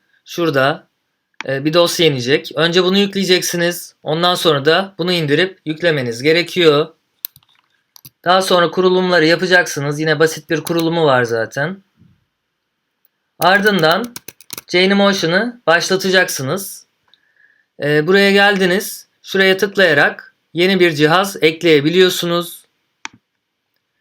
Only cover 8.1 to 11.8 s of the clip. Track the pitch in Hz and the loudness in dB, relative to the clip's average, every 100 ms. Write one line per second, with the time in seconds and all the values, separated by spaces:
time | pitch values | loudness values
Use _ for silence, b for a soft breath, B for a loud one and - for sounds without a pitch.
8.1 | _ 170 190 190 185 165 185 185 185 185 | _ 0 0 2 2 2 2 2 2 2
9.1 | 175 156 170 180 180 170 151 143 147 156 | 2 2 2 2 2 2 -4 -6 -4 -2
10.1 | 151 160 160 - 156 156 170 165 170 151 | 2 0 -2 -6 -6 -2 -2 -2 0 2
11.1 | 127 117 113 110 139 160 196 | 2 0 -4 -4 -6 -6 -8